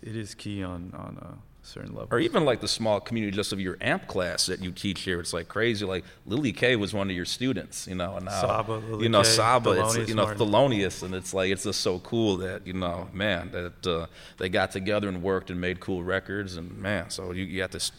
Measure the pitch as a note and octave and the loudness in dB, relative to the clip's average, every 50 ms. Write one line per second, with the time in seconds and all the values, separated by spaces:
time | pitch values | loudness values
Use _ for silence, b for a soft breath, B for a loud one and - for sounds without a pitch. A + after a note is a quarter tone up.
0 | - A2+ G#2+ A2+ G#2+ G2 - - - G#2 G#2 G2 F#2+ F2+ F2+ F2 F2 F#2 - - | -12 -10 -8 -8 -8 -10 -12 -10 -8 -8 -6 -6 -6 -6 -6 -8 -10 -10 -12 -12
1 | - - - - - - - G2+ - - - - - - - - - - - G#1+ | -12 -12 -12 -12 -14 -14 -16 -16 -20 -20 -20 -20 -20 -16 -14 -12 -12 -10 -10 -10
2 | - A#2+ A#2+ B2 E3 - - G3+ D#3 C3+ A#2 F#2 - G2+ - - A2+ A2 G#2 G2 | -4 -2 0 2 2 2 2 4 4 4 4 2 0 -2 -2 0 2 2 2 2
3 | - - A#2 A2+ G#2+ G2+ F#2 G#2 G2+ - G#2+ G2 F#2+ F#2 E2+ - - A#2+ D#3+ G3 | 0 -2 -2 -2 -2 0 0 -2 -2 -2 -2 -2 -2 -4 -4 -2 -2 -2 -2 -2
4 | - - - G2 F2+ F2 - - - F2+ F2 - F#2+ F2+ - - - G2+ F2+ - | -4 -4 -2 -2 0 0 0 0 0 0 -2 -4 -4 -6 -6 -4 -2 -2 -2 -2
5 | - F#2+ F2+ F2 E2+ - - E2+ E2+ - - G2+ A2+ A#2+ A2+ G2+ G#2 F#2+ F#2+ F#2 | -2 -2 -2 -2 -2 -4 -4 -6 -6 -4 -2 0 0 2 0 0 -2 -2 -4 -4
6 | F#2 B B B - - G2+ C#3 D3+ A#2+ F#2 - B2+ B2 B2+ A2 G2+ F2+ G#2 G2+ | -6 B B B -8 -4 -2 0 0 0 0 2 4 4 4 4 2 0 -2 -2
7 | G2 G2 F#2 F2+ E2+ - - - B2 C3 A#2+ F2+ D#2 - - - - - F#2 F2+ | -2 -2 -2 -4 -4 -4 -4 -2 -2 -2 -2 -2 -6 -8 -10 -10 -8 -6 -4 -4
8 | F2 F#2 G2 F#2+ F#2 F#2+ G2+ F#2+ F#2 A#2 G#2 A2 G#2 G#2+ A2 A2 A2 A2+ A2+ G#2 | -4 -4 -4 -6 -6 -4 -2 0 2 2 2 2 0 -2 -4 -6 -4 -4 -2 0
9 | A2 A#2 A2+ G2+ G#2 A2+ A2 A2 G#2+ A2+ B2+ B2 A#2 A#2 F#2 F#2 A2 A2 A2+ A#2 | 2 6 8 8 8 8 8 6 6 6 6 6 6 6 4 6 4 4 2 2
10 | A2+ A2 A2 G#2+ G2 G#2 G#2+ G#2+ A#2 G#2 G2+ A2+ C#3 C#3 A#2+ G2+ G2 F2+ - - | 0 2 2 2 2 2 2 2 4 6 8 8 8 6 6 2 0 0 -2 -4
11 | F#2 F#2 F#2 F#2 F2+ - - F#2+ F#2 F#2+ G2 F2+ - G#2 F#2+ - - G#2 F2+ F#2 | -6 -6 -6 -6 -6 -2 0 2 2 2 2 0 0 -2 -2 0 0 0 0 0
12 | - - A#2+ A#2 A2+ G#2 F#2+ F2 F#2 F#2 G2 F#2+ F2+ F2+ F2+ F#2 F#2 F2 E2+ F#2 | -2 -2 2 4 4 4 4 2 0 -4 -6 -6 -6 -6 -4 -2 -2 -2 -2 -4
13 | F#2+ - - F#2 G2+ G#2+ F#2 E2+ F2 F2+ - F2+ F2 F2 - - - F#2 E2+ E2 | -6 -8 -4 -2 0 0 0 0 -2 -6 -6 -6 -8 -8 -8 -4 -2 0 0 0
14 | E2 B B B B B B - - F#2+ F2+ G2+ F#2+ F#2+ - G2+ F#2 G2 G#2 G#2 | -2 B B B B B B -4 -2 0 2 2 2 2 0 -2 -2 0 0 0
15 | G#2 G2 F#2 F2+ E2+ G2 F#2+ F#2 F#2 - F2+ F2+ F2+ F2+ F#2 F2+ - - F#2+ F2+ | 0 -2 -2 -2 0 0 0 0 -2 -4 -4 -2 -2 -2 -4 -4 -4 -4 -4 -2
16 | E2+ F2+ F#2 F#2+ - - G2 G#2 G2+ F#2+ F2 E2 E2 F2+ G2+ G#2 F#2+ G2 G#2 F2+ | -2 -2 -2 -2 -2 -4 -6 -6 -6 -6 -8 -10 -10 -10 -10 -6 -4 -2 -2 -2
17 | E2+ - - - F#2 F2+ F2+ F#2 F#2+ E2 F2 F#2+ F#2 F#2 - - - - - | -4 -6 -8 -8 -6 -6 -6 -6 -6 -4 -4 -4 -4 -4 -4 -4 -6 -6 -8